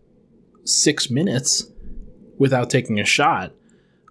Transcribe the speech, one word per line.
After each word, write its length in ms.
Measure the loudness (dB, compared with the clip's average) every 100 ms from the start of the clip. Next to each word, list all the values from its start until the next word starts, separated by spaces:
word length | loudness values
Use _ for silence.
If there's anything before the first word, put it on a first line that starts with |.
| _ _ _ _ _ _ -2
six 440 | 2 2 0 -2
minutes 600 | -2 0 -2 -2 -2 -4 -12 -14 -12 -14 -20 -14 0
without 320 | 2 2 2
taking 300 | 0 0 -2
a 60 | 0
shot 480 | 2 2 2 -4 -12 _ _ _ _ _